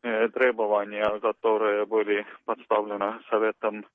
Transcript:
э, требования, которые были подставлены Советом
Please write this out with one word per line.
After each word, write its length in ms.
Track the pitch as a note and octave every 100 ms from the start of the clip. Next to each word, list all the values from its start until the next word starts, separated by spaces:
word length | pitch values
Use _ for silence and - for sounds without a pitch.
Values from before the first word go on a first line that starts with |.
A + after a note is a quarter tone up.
э, 280 | B2 A2 A2+
требования, 880 | A2+ B2+ A#2 G#2+ G#2 G#2 G#2 G#2+ G#2
которые 640 | A2 - A#2 A2 G#2+ G#2 G#2
были 400 | A2+ G#2 G2+ G#2 - -
подставлены 720 | A2+ - G#2+ G#2 G#2 G2+ A#2 -
Советом 560 | G#2+ A2 G#2 A2 G#2 G2+